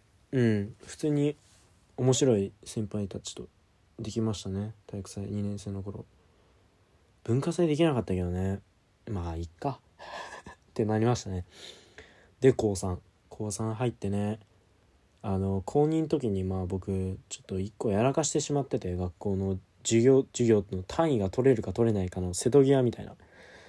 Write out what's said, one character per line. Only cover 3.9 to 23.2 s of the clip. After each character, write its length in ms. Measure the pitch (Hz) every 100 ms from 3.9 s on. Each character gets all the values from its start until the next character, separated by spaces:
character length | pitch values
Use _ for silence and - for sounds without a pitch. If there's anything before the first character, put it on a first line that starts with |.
| -
で 140 | 110
き 100 | 113
ま 140 | 110 101
し 80 |
た 60 | 98
ね、 240 | 95 107 - -
体 140 | 101
育 100 | 95
祭 160 | - 98
二 160 | 104
年 160 | 101 101
生 140 | 101
の 100 | 98
頃。 240 | 98 98 - _ _ _ _ _ _ _ _ _ _ _
文 180 | - 123
化 100 | 156
祭 140 | 170 170
で 100 | 147
き 80 |
な 100 | 165 135
か 60 |
っ 40 | -
た 80 |
け 80 | 92
ど 80 | 90
ね、 320 | 90 95 98 - _ _ _ -
ま 220 | 101 85
あ、 60 | 82
い 60 |
っ 60 | 82 -
か。 200 | 139 127 _ -
<laughs> 520 | - - - - -
っ 40 | - _
て 120 | - 107
な 120 | 110
り 80 | 117
ま 100 | 120
し 80 |
た 60 | -
ね。 160 | 92 - - - - - - - - _ _
で、 140 | 131
高 220 | 123 110 95
三。 260 | 95 90 - _ _
高 220 | - 107
三 220 | 101 110
入 160 | 110 123
っ 20 |
て 180 | 117 98
ね、 300 | 101 104 107 - _ _ _ _ _ _ _
あ 160 | 101 95
の、 260 | 95 98 -
高 220 | 147 151
二 160 | 160
の 40 | 156
時 220 | 151 117
に、 140 | 95
ま 180 | 92 95
あ、 40 | 92
僕、 520 | 95 98 95 92 98 -
ち 80 | -
ょ 20 |
っ 40 | -
と 140 | 95
一 140 | 101 -
個 120 | 117
や 120 | 101
ら 100 | 127
か 100 | 139
し 80 | 147
て 80 | 156
し 140 | -
ま 80 | 143
っ 60 | -
て 120 | 127
て、 160 | 92 90
学 220 | 90 -
校 180 | 101 95
の 240 | 95 95 - _
授 180 | - 113
業、 240 | 123 135 135
授 140 | - 117
業 180 | 107 -
の 120 | 92
単 320 | 92 - 165 120
位 40 |
が 100 | 95
取 180 | - 127
れ 80 | 117
る 80 |
か 100 | -
取 180 | 90 117
れ 60 | 104
な 60 |
い 60 | 92
か 120 | -
の 120 | 90
瀬 160 | 87 120
戸 160 | 143 135
際 180 | 139
み 80 | 123
た 100 | -
い 40 | -
な 100 | -